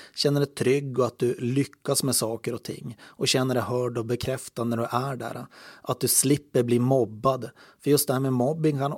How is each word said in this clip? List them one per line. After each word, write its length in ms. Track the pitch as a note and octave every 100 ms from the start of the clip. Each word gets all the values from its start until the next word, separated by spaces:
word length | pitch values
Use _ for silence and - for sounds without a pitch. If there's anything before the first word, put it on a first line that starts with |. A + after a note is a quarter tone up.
| - -
känner 240 | D3 C#3+
dig 100 | C#3
trygg 500 | - B2 C#3 C#3 B2+
och 60 | A#2
att 140 | -
du 160 | B2 -
lyckas 640 | B2 C3+ C3+ - - C3+
med 120 | C3+ A#2
saker 380 | A2 A2+ B2+
och 100 | A#2+
ting 340 | - C#3 C#3 A2+
och 240 | - - C3+
känner 280 | C3+ C3 B2+
dig 80 |
hörd 340 | G2+ B2 B2 A#2+
och 80 | A2+
bekräftad 580 | A#2+ - C3 - -
när 140 | A#2 A2+
du 60 |
är 320 | A#2 B2 C#3 B2
där. 300 | A2+ A#2+ C3+ - - -
Att 180 | - B2+
du 80 | B2+
slipper 560 | - C3+ C#3+ - C3
bli 160 | A#2+ A#2+
mobbad. 720 | B2+ C3+ G#2+ G#2+ C3 C3 A2+ - - _
För 100 | C#3
just 160 | C#3+ -
det 60 |
här 60 | C3
med 140 | C3+
mobbing 440 | B2+ B2+ E3 D#3 C#3
kan, 200 | C#3